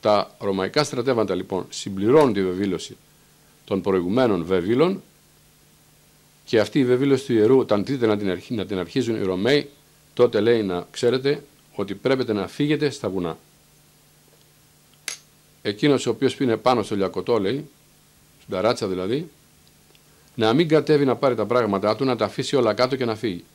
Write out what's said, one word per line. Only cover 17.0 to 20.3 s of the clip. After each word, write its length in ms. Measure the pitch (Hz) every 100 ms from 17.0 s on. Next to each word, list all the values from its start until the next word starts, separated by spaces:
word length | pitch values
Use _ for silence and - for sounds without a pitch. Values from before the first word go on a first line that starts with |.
| 95 95 90 117
λέει, 300 | 98 135 151 _ _ _ _ _ _ _
στην 120 | -
ταράτσα 340 | 95 104 123 107
δηλαδή, 420 | 92 92 131 170 _ _ _ _ _ _ _ _ _ _